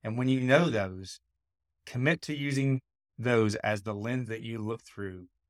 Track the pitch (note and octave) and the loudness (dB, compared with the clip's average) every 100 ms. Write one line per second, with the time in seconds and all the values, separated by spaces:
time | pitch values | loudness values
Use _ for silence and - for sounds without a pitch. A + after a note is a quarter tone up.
0 | A2+ A#2 B2+ C3 B2+ C#3 E3+ A2+ F#2+ F#2 | -4 -2 2 2 6 6 6 0 -2 -6
1 | F#2+ - _ _ _ _ _ _ - B2 | -14 -16 _ _ _ _ _ _ -10 0
2 | C3+ E3 - D3+ C#3+ C#3 C3+ C3+ _ _ | 0 0 -4 -4 -2 0 2 0 _ _
3 | _ - A#2 A#2+ G#2+ G#2 G#2+ G#2+ G2+ G2+ | _ -4 2 4 4 2 -2 -2 -4 -6
4 | A2+ B2+ A2+ A2+ A2+ A2+ G#2+ A2 - - | -4 -4 -4 -8 -8 -6 -6 -8 -10 -10
5 | G2 F#2 F2+ _ | -8 -8 -16 _